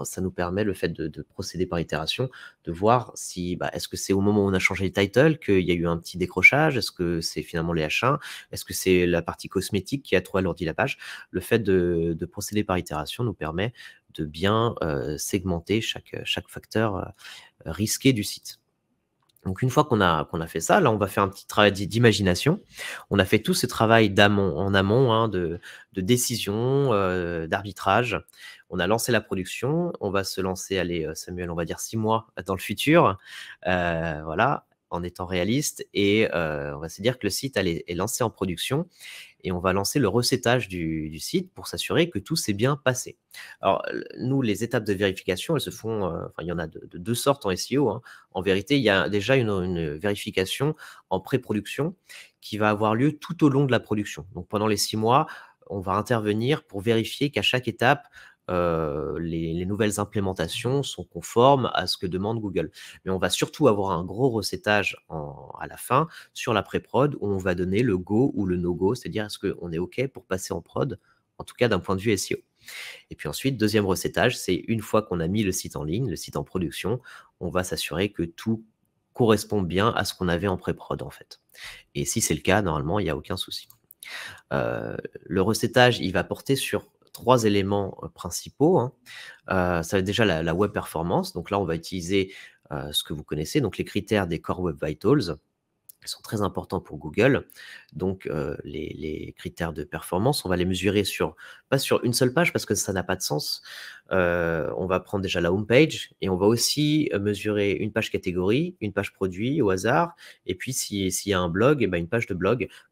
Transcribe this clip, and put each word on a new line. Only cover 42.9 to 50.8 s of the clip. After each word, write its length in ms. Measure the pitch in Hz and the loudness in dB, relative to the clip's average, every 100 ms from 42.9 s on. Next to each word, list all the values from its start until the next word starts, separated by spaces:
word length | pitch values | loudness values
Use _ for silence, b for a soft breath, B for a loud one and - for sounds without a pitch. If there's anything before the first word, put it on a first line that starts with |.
| 127 - - _ B B B | -2 -6 -14 _ B B B
Alors, 240 | 95 92 - | 0 0 0
l-, 180 | - - - | -6 -8 -6
nous, 240 | 117 139 | -2 0
les 220 | 120 95 | 2 0
étapes 180 | 117 123 | 0 -2
de 100 | 104 | 0
vérification, 640 | 95 101 92 - 90 - | 0 0 0 -2 -4 0
elles 80 | 151 | -2
se 80 | 92 | -2
font, 360 | 85 110 110 92 | -8 -6 -2 -2
heu, 180 | 85 - | -4 -8
enfin, 160 | - | -8
il 40 | 85 | -6
y 60 | |
en 60 | 85 | -4
a 80 | 80 | -4
de, 140 | 82 - | -8 -16
de 80 | 82 | -10
deux 160 | 90 | -4
sortes 320 | 117 - 139 101 | 0 2 2 0
en 60 | |
S 200 | 90 - | -2 -2
E 40 | 127 | 0
O, 120 | 131 | 0
hein. 140 | 107 B B B | 0 B B B
En 100 | 95 | -4
vérité, 340 | 92 95 98 143 | 2 2 2 2
il 60 | |
y 80 | 107 | 4
a 180 | 98 78 | 4 4
déjà 280 | 101 101 135 | 0 2 2
une, 140 | 113 | 4
une 440 | 98 92 87 80 | 0 0 -2 -2
vérification 800 | 76 101 101 - 95 95 - 143 156 | -2 -2 -2 -2 -2 -2 0 -2 -2